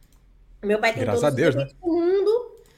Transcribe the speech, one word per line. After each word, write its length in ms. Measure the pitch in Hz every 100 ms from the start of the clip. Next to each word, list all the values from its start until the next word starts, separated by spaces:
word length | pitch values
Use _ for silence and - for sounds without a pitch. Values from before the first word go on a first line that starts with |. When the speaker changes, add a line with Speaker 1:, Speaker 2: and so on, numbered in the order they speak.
| _ _ _ _ - -
Speaker 1:
meu 160 | 202 214
pai 140 | 226
tem 100 | 220
Speaker 2:
Graças 180 | 254 -
Speaker 1:
todos 120 | 147
Speaker 2:
a 20 | 120
Deus, 200 | 160 120
Speaker 1:
os 0 |
Speaker 2:
né? 80 | -
Speaker 1:
defeitos 160 | -
do 120 | 349
mundo, 580 | 339 339 392 392 466 480 - -